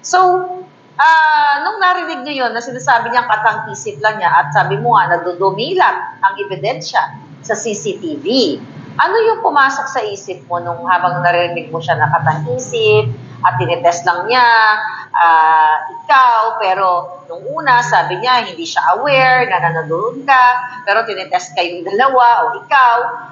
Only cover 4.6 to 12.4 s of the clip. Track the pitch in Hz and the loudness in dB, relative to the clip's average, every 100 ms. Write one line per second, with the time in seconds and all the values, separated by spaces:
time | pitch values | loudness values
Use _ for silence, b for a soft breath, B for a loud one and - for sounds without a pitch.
4.6 | 165 202 240 226 170 170 175 175 196 190 | 0 0 2 2 4 0 -2 0 -2 0
5.6 | 262 370 240 185 - - 196 196 196 180 | -4 2 2 0 -8 -2 -2 -2 -8 -6
6.6 | 190 254 - 202 - - - - - 208 | -6 -6 -4 -2 -2 -8 -20 -20 -6 -4
7.6 | 233 202 214 180 170 143 147 262 196 127 | -4 -6 -6 -8 -8 -8 -2 0 0 -2
8.6 | - - - - 330 427 440 440 392 285 | -10 -16 -16 -2 0 2 2 0 0 2
9.6 | 269 - - 269 214 196 - 180 - 175 | 2 0 -4 -4 -6 -8 -10 -14 -8 -6
10.6 | 175 170 170 180 175 151 175 175 175 170 | -6 -8 0 0 0 0 2 2 0 -4
11.6 | 156 165 160 156 151 160 - 156 | -8 -8 -2 0 2 2 0 -2